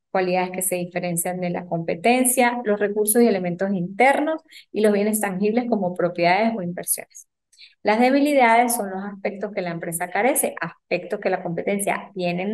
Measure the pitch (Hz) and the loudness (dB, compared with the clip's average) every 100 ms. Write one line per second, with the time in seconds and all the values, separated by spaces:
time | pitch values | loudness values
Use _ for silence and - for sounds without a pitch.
0 | _ 190 185 180 180 185 - 180 175 175 | _ -2 0 0 -2 -4 -4 -4 -4 -4
1 | 175 170 180 180 175 175 180 170 165 175 | -4 -4 -4 -4 -4 -6 -4 -6 -4 0
2 | 226 254 254 - 240 240 214 208 208 208 | 2 2 2 2 2 0 -2 0 0 0
3 | 214 240 233 190 180 175 196 190 175 196 | 2 4 4 2 -2 -2 -2 -2 -2 2
4 | 254 277 302 320 _ - - 202 214 202 | 4 4 0 -4 _ -20 -10 0 2 2
5 | 214 214 202 185 208 233 240 214 180 180 | 0 0 -2 -2 0 0 0 -2 -2 -2
6 | 175 175 175 190 226 226 175 175 170 - | -2 2 2 4 2 -2 -6 -6 -6 -6
7 | - - - _ _ _ - _ 208 214 | -6 -20 -20 _ _ _ -20 _ 0 4
8 | 254 277 285 285 233 233 247 240 196 190 | 4 4 4 6 6 6 4 0 -4 -6
9 | 202 196 214 196 208 202 175 170 175 170 | -8 -8 -8 -6 -8 -6 -6 -6 -6 -6
10 | 175 196 240 311 - - 165 - - 175 | -4 0 2 2 -2 -4 -10 -10 -4 -4
11 | - - 202 185 180 170 - 202 190 - | -4 -4 -2 -2 -4 -4 -2 -2 -2 -4
12 | - 185 175 175 196 | -6 -4 -2 -2 0